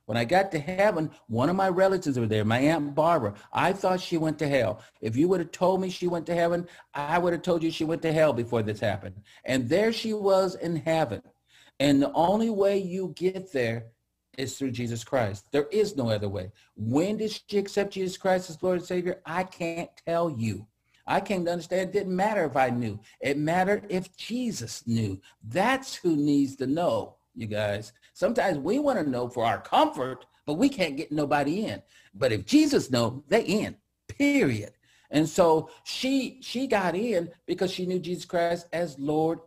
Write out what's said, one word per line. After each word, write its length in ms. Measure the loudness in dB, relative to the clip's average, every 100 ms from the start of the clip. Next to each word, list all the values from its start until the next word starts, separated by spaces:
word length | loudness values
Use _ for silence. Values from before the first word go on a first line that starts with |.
| -4
When 120 | -2
I 80 | 2
got 260 | 2 2
to 80 | -2
heaven, 500 | -4 2 2 2 -2 -8 -6
one 220 | 0 2
of 60 | 2
my 140 | 2
relatives 500 | 4 4 2 0 0
were 80 | 0
there, 160 | 2
my 160 | 2 4
Aunt 340 | 4 2 0
Barbara. 420 | 2 2 2 0 -6 -6
I 200 | 0 0
thought 300 | 0 0 0
she 160 | -2 -2
went 200 | -2 -2
to 80 | 0
hell. 340 | 2 2 -2 -12 _
If 140 | -4 2
you 120 | 2
would 100 | 2
have 120 | -2
told 300 | 0 2 2
me 80 | 0
she 180 | -4 -4
went 180 | -2 -2
to 80 | 0
heaven, 320 | 2 0 -4 -14 -12
I 240 | -8 -2 0
would 160 | 2
have 80 | 0
told 220 | 0 0
you 80 | 0
she 140 | -2 -2
went 160 | -2
to 120 | 0
hell 200 | 4 4
before 300 | 2 0 0
this 160 | -2 -2
happened. 420 | -2 -4 -8 -16 -20 -10 -2
And 240 | -2 2
there 240 | 2 2
she 200 | 0 -4
was 420 | 0 4 4 2 -2
in 200 | -4 -2
heaven. 460 | 0 0 0 -4 -10 _ _ _ _ 0
And 220 | 4 4
the 100 | 2
only 360 | 2 2 2 2
way 280 | 2 2 2
you 360 | -2 -4 -6 -2
get 360 | -2 -2 -4
there 360 | -2 -2 -4 -8 _ _ _ _ -10
is 200 | -8 -4
through 140 | -6
Jesus 320 | -4 -4 -6
Christ. 420 | -2 -2 -2 -4 -4
There 160 | -2 0
is 240 | 0 0 0
no 140 | -2
other 200 | -2 -2
way. 220 | -6 -8 -14 _ -8
When 420 | 0 2 2 0
did 220 | -4 -6 -4
she 100 | -2
accept 360 | -2 -2 -2
Jesus 240 | -2 -6 -2
Christ 320 | 0 0 -2
as 120 | -4
Lord 180 | -2 -2
and 80 | -2
Savior? 340 | -4 -4 -6 -6
I 180 | -6
can't 460 | -6 -6 -6 -6 -10 -10 -4
tell 240 | 0 0
you. 360 | -2 -4 -4 -10 _ _ _ -2
I 140 | -2
can't 280 | 0 -2 -2
understand. 420 | -4 -2 -2 0
It 40 |
didn't 220 | -2 -2 0
matter 300 | 0 0 0
if 100 | 2
I 140 | 2
knew. 300 | 0 -4 -6 -14 -6
It 180 | -4 0
mattered 480 | 0 2 2 0 -2
if 260 | -6 -6 -12
Jesus 720 | -8 -4 -4 -6 -8 -8 -2
knew. 320 | 0 0 -4 -12 _
That's 520 | -6 0 2 0 -4 -4
who 200 | 0 2
needs 400 | 4 4 2 -2
to 100 | -2
know, 480 | 0 2 0 -4 -12 _ -12
you 120 | -6
guys. 460 | -2 -2 -2 -8 -18 _
Sometimes 440 | -2 0 2 0 0
we 220 | 0 0
wanna 240 | 0 0
know 240 | 0 -2 -2
for 180 | 0 0
our 140 | 0
comfort, 680 | 0 2 2 0 -6 -8 -14 _ -6
but 80 |
we 160 | 2 2
can't 280 | 2 -2 -2
get 140 | -4
nobody 540 | -2 0 2 2 -2 -4
in. 160 | -6 -12 _ _
But 180 | -2 0
if 140 | 0 4
Jesus 440 | 4 6 2 2
know, 340 | 0 0 -2 0
they 160 | 0
in, 320 | 2 0 -2 -8 _ _ -10
period. 640 | 0 2 4 2 0 -6 -16 _ _ -2
And 160 | 0 2
so 420 | 4 6 4 0 -10
she, 560 | -12 -4 0 0 -2 -8
she 260 | -8 -6 0
got 280 | 0 0 0
in 340 | 0 -2 -4 -8 -6
because 260 | -2 -2
she 140 | -2 -4
knew 140 | -4
Jesus 260 | -4 -8 -4
Christ 420 | 0 0 -2 -4
as 260 | -6 -4 -4
Lord 420 | -2 0 0 -2